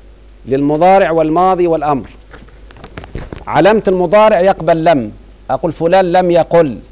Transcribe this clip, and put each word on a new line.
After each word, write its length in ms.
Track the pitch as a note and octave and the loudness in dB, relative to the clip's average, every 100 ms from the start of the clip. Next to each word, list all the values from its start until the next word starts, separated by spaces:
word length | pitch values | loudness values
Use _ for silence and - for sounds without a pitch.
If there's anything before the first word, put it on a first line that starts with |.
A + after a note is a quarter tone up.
| - - - - - | -20 -20 -20 -18 -6
للمضارع 640 | C3+ C#3+ D3+ F3+ G3 F3 | -2 -2 2 4 4 2
والماضي 560 | E3 D#3+ E3 F#3 F3+ F3 | 0 0 0 0 0 0
والأمر. 440 | D#3+ D3 C#3 G2 - - - - - - - - - - - - - - | 0 -2 -4 -6 -18 -20 -20 -20 -20 -20 -20 -20 -20 -16 -14 -14 -14 -6
علامة 360 | B2+ F3+ A3 G3 | 0 2 2 0
المضارع 520 | F#3 F3 G#3 A3 G3+ | -2 0 2 4 2
يقبل 440 | F#3+ F#3 E3 E3 | 0 0 0 0
لم، 280 | E3 D3+ G#2+ - - - - | 2 0 -2 -12 -20 -18 -8
أقول 220 | B2+ F3 | -6 -4
فلان 400 | - E3 F#3 F3+ | -4 0 0 2
لم 180 | F3+ F3+ | 0 0
يقل. 480 | E3+ D3+ E3+ D3+ F#2+ - | 0 2 2 0 -2 -16